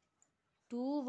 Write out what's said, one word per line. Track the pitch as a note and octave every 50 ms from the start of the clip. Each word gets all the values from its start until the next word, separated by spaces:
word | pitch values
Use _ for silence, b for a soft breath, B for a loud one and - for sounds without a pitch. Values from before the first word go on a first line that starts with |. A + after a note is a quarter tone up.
| _ _ _ _ _ _ _ _ _ _ _ _ _ -
Two | A#3+ A#3+ B3 C4+ C#4+ D4 C4+